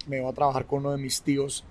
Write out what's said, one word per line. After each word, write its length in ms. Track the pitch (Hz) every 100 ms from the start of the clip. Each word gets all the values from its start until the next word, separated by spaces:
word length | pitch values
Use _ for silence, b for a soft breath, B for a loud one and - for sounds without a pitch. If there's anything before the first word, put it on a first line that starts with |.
| 143
me 120 | 131
voy 100 | 127
a 40 |
trabajar 320 | 131 143 131 131
con 140 | 139
uno 100 | 143
de 60 | 139
mis 240 | 135 -
tíos 420 | 147 139 139 - -